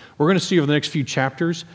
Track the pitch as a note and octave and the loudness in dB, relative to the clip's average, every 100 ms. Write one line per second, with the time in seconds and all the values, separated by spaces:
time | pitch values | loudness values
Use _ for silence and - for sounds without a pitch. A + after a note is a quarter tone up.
0 | - - D3+ F#3+ - F3+ C#3+ D3 - D#3 | -18 -2 2 2 2 2 2 0 0 -4
1 | B2+ - C3 - E3+ E3+ - | -2 -2 -2 0 -2 -4 -10